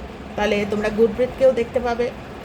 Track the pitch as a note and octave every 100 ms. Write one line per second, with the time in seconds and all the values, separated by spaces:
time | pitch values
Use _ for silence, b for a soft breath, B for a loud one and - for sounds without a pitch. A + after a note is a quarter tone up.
0 | - - - - G#3 G3+ G3+ G#3 G#3+ G#3
1 | A3+ A3+ B3+ - C4 A#3 A3+ B3 A#3+ A#3
2 | A#3+ - - -